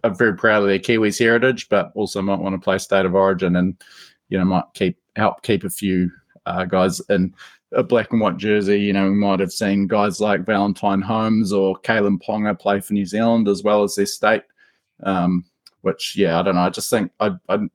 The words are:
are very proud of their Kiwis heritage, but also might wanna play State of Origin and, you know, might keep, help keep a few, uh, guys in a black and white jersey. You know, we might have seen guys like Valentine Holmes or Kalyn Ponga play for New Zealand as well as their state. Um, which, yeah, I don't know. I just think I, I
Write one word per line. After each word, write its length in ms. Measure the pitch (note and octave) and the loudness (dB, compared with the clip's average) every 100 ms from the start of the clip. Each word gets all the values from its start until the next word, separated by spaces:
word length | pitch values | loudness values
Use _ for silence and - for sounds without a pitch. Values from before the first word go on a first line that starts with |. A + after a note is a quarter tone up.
are 80 | A2+ | -4
very 240 | F#2 A2+ | 2 0
proud 280 | F2+ A2+ G#2+ | 2 2 4
of 60 | G2 | 2
their 120 | G2 | 0
Kiwis 400 | - A2+ G#2+ - | 0 0 2 2
heritage, 480 | A#2 A#2 B2+ B2 - | 2 4 2 -2 0
but 240 | G2+ E2+ | -2 0
also 260 | G#2 G2+ G2+ | -4 -6 -4
might 200 | G2 F#2+ | -2 -2
wanna 180 | F#2+ F#2+ | -2 -4
play 200 | G2+ F#2+ | -2 -2
State 280 | - G2 F#2+ | 0 0 2
of 80 | |
Origin 400 | F#2+ F#2+ F2+ F#2 | 2 2 2 0
and, 260 | F2+ F#2 F#2+ - - - _ - | 2 0 -4 -16 -20 -20 _ -6
you 80 | F#2+ | -2
know, 60 | |
might 200 | F#2 F2+ - | 0 0 -4
keep, 240 | - F#2 - _ | -4 -4 -4 _
help 280 | - G#2+ - | -4 -2 -2
keep 200 | - G2 | -2 -2
a 80 | F#2 | -4
few, 400 | - G2+ F#2 F2 - _ _ - | -6 -2 0 -2 -4 _ _ -8
uh, 180 | F2+ | -6
guys 340 | F#2 F#2 F#2 F2 - | -2 0 0 -2 -2
in 220 | G2 F#2 - - _ - | 0 0 -4 -20 _ -6
a 120 | A#2+ | -2
black 260 | B2 A#2+ G#2+ | 0 0 0
and 100 | A#2 | 0
white 180 | G2+ F2 | 0 -2
jersey. 420 | G#2 G#2 G2 G#2 | 0 0 2 0
You 140 | G2+ | 2
know, 100 | G2 | 0
we 100 | G2 | 2
might 240 | G2+ G2+ F#2+ | 2 2 0
have 140 | F#2 | -2
seen 340 | - G#2 G2+ G2 | -2 0 0 0
guys 340 | G#2+ G#2 F2 | 0 0 0
like 260 | G#2 G2+ F#2 | -2 0 0
Valentine 560 | G#2 G2+ F#2+ G#2 G2 | 0 0 -2 -2 -2
Holmes 500 | F#2+ A2 A2 A2 G2 | -2 -2 0 0 0
or 260 | G2+ F#2+ F#2 | 0 0 0
Kalyn 380 | - A2+ G2+ F#2+ | -2 0 2 0
Ponga 380 | - G#2+ G#2+ F#2+ | -4 -4 -2 -2
play 220 | G2+ G2 | -2 -2
for 140 | - | -2
New 120 | G#2 F#2 | -4 -2
Zealand 400 | G#2 A#2 A#2 G#2 | 0 2 2 2
as 160 | G2 | 0
well 220 | G#2 G#2 | 2 2
as 100 | G2+ | 2
their 120 | - G2+ | 0 -4
state. 360 | - G#2+ A2 - _ _ _ _ - | 0 0 0 -2 _ _ _ _ -10
Um, 420 | G2 F#2 F2+ F2+ F2 _ _ _ | -4 0 0 -2 -4 _ _ _
which, 320 | F#2 E2 - | -6 -4 -6
yeah, 240 | G2+ F#2 E2 | -2 0 2
I 40 | |
don't 140 | F#2 F2+ | 0 2
know. 40 | |
I 80 | F2 | 0
just 220 | E2+ - | -2 -2
think 200 | A2+ F2+ - | -2 -2 -2
I, 100 | G#2 F2+ - | -4 -4 -4
I 100 | G#2 G2 | -4 -4